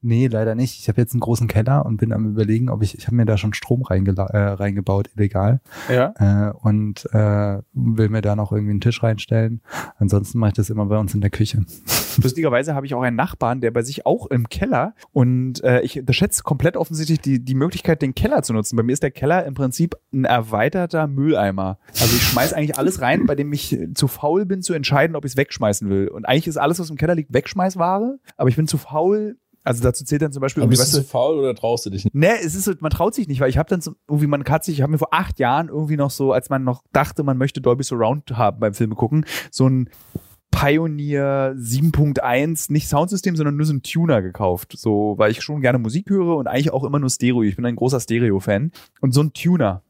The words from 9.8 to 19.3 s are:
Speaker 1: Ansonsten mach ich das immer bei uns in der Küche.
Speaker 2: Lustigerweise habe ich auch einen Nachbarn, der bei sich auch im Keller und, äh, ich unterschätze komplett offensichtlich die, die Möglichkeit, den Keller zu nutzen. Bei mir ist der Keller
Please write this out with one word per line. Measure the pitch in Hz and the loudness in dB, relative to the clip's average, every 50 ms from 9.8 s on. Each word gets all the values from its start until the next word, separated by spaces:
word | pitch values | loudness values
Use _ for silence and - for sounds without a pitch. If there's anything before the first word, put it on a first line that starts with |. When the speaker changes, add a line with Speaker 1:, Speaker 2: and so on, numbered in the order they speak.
| - - - _ | -10 -12 -4 _
Speaker 1:
Ansonsten | 104 98 95 101 98 - - 117 | 0 2 4 2 2 0 -2 0
mach | 113 104 | 2 2
ich | 101 | 2
das | - 104 - | 2 -2 -2
immer | 110 107 107 | 0 -2 -2
bei | 98 104 107 | 0 0 0
uns | 107 98 - | 0 0 -2
in | 107 | 0
der | 101 101 | 0 0
Küche. | - - 107 - - 107 90 - - - - - - - - - - - | 0 0 -2 0 0 -2 -2 -2 -6 -20 -8 -4 -4 -4 -4 -2 0 2
Speaker 2:
Lustigerweise | - 131 127 156 160 151 123 120 139 160 156 | 2 2 2 0 0 2 2 2 0 0 -2
habe | 139 135 | -4 -2
ich | 139 139 | -4 -2
auch | 120 | 0
einen | 127 127 120 113 | 0 0 2 0
Nachbarn, | 139 185 - - - 120 120 131 | -2 -2 -2 -2 0 0 0 0
der | 123 113 | 0 0
bei | 117 131 | 0 0
sich | 117 127 143 - - | -2 -2 -6 -4 0
auch | - 160 240 - - | 0 0 0 0 -2
im | 139 123 117 110 | -2 -2 -2 -2
Keller | - - - 247 254 127 117 196 - _ - _ | -4 -4 -2 0 0 0 0 -2 -4 _ -20 _
und, | _ 147 127 123 127 127 127 131 123 - - | _ 2 4 4 4 2 0 -2 -6 -2 2
äh, | 127 123 123 | 2 4 4
ich | - 127 - 147 | 2 0 -4 -6
unterschätze | 131 117 127 - 190 - - - - | -2 -2 0 0 0 0 -2 -4 -2
komplett | - 160 131 - 165 180 170 | -2 -2 0 0 0 0 0
offensichtlich | 165 - 165 151 156 151 160 151 | -6 -4 -4 -6 -2 0 -2 -2
die, | - 139 135 127 123 | 0 0 -2 -2 0
die | 127 131 | -2 -2
Möglichkeit, | 131 139 175 180 - - - 165 156 | 0 0 0 -2 -4 0 0 0 0
den | - 135 123 | 0 -4 -2
Keller | - - 214 285 285 | 0 0 0 2 0
zu | - - 117 | 0 0 -2
nutzen. | 110 104 - - 113 | -2 -2 -2 -2 -2
Bei | 110 | 0
mir | 120 127 | 0 -2
ist | 147 - | -2 -2
der | 151 | -4
Keller | - - - 143 | -4 -2 0 0